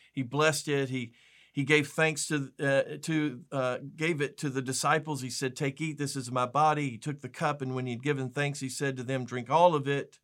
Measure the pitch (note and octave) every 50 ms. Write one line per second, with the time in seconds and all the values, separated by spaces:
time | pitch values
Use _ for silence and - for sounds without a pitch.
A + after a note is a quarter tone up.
0 | - _ - C#3 B2+ A2+ C3 D3 D3+ D#3 D3 D3 - D#3 C#3+ C#3 C3+ B2+ C3 B2+
1 | A#2+ A2+ - _ _ _ - - - _ - C#3+ C#3 C#3+ D3+ D3+ C#3+ D3 - E3
2 | D#3+ D#3 D#3 D#3 - - D#3 C#3+ C3+ B2+ - - D3+ C#3 C#3 C3+ C3 B2+ D3+ D3
3 | D3 E3+ D#3+ D#3 D3+ C#3+ B2 B2 E3+ - D3 C3+ C3 B2+ B2 A#2+ C#3 C#3 D3+ D#3
4 | D#3 D#3+ D3+ C#3+ C#3+ C3 - - D#3 C#3+ B2 C3+ C3 C3 B2+ - - D3 D#3 D#3
5 | D3+ D#3+ D3+ B2 B2+ B2 B2 - C#3 B2+ B2 - C#3+ C#3 C#3 - D#3+ D#3+ D3 D3
6 | C#3+ C3+ - C#3 A#2 A#2+ B2+ B2+ B2 A#2+ A#2+ C#3+ D#3 D#3 D3+ D3+ D3 C3 A#2 G#2
7 | - D3+ C#3 D3+ - A#2 - - E3+ D3 C#3+ C#3+ C3+ C3 B2+ B2+ B2+ B2+ A#2+ A2+
8 | B2+ D3 D3 C3+ C3 B2 - C#3+ C#3+ C#3+ C#3+ - C3+ C3 - - D3 C#3 C3 B2+
9 | A#2+ B2 C3+ B2+ B2 A#2+ B2 B2+ A#2 B2 D3 D#3+ F3 F3+ D#3+ C#3 B2+ C#3 C#3 C#3+
10 | - - - -